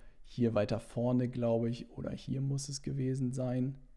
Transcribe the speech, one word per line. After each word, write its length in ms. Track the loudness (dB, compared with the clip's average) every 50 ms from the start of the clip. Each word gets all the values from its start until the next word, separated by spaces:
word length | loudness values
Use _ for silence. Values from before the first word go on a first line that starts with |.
| -14 -16 -18 -18 -18
Hier 300 | -6 0 2 2 4 4
weiter 240 | 4 4 2 2 -2
vorne, 480 | -4 -4 -2 0 2 4 4 4 2
glaub 380 | 2 0 0 2 4 4 4 2
ich, 260 | 2 -2 -4 -8 -12
oder 200 | -10 -8 -6 -6
hier 280 | -6 -6 -4 -4 -2 0
muss 300 | 0 0 0 -2 -2 -4
es 140 | -6 -6 -4
gewesen 500 | -4 -2 0 0 0 2 2 0 0 0
sein. 420 | 0 -2 0 2 2 0 0 -2 -6 -12 -20 -20